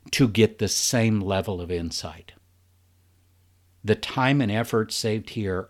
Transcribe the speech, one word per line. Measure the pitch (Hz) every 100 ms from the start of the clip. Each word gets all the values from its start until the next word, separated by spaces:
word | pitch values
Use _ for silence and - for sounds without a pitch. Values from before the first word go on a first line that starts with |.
| -
to | - 120
get | 101 107 -
the | 104
same | - - 123 113 107
level | 98 95 95 90
of | 85
insight. | 87 82 - 85 85 - - _ _ _ _ _ _ _ _ _ _ _ _ _ _
The | 104
time | 107 - 139 127 143
and | 110
effort | 110 117 113 110
saved | - 110 110 -
here | 113 98 92